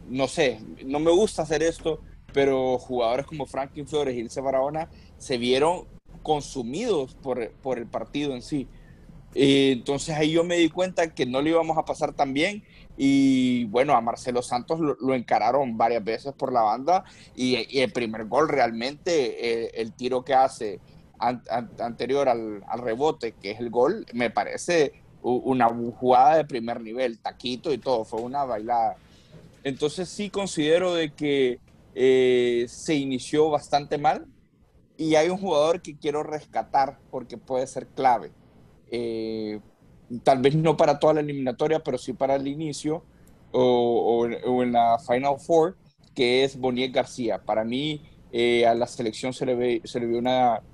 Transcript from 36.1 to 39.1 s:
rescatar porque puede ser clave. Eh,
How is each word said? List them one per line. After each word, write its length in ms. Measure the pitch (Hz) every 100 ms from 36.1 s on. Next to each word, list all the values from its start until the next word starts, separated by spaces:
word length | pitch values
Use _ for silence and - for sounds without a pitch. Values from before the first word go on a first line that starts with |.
| 147
rescatar 760 | 151 151 - 117 110 143 135 - _
porque 260 | 135 120 117
puede 300 | - 131 131
ser 200 | - -
clave. 440 | - 131 117 76 - _ - - _ _
Eh, 680 | 113 117